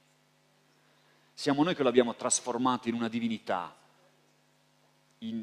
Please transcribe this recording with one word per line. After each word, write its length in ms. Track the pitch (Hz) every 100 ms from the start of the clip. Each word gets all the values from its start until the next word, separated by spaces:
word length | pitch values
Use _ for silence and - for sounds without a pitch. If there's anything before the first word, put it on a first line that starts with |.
| _ _ _ _ _ _ _ _ _ _ _ _ _
Siamo 300 | - - 139
noi 120 | 165
che 80 | 156
lo 60 | 131
abbiamo 260 | 120 120
trasformato 720 | 110 123 - 123 117 127 123 117
in 60 |
una 140 | 117 117
divinità, 680 | 117 113 110 - 95 80 - _ _ _ _ _ _ _ _ _ _ _ _ _ _
in, 240 | 113 113